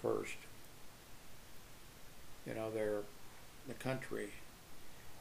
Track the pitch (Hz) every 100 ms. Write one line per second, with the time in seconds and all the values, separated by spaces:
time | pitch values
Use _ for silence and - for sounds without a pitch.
0 | 113 104 104 - - - - - - -
1 | - - - - - - - - - -
2 | - - - - - 113 110 110 107 104
3 | 104 - - - - - - 117 127 131
4 | - 113 104 - - - - - - -
5 | - -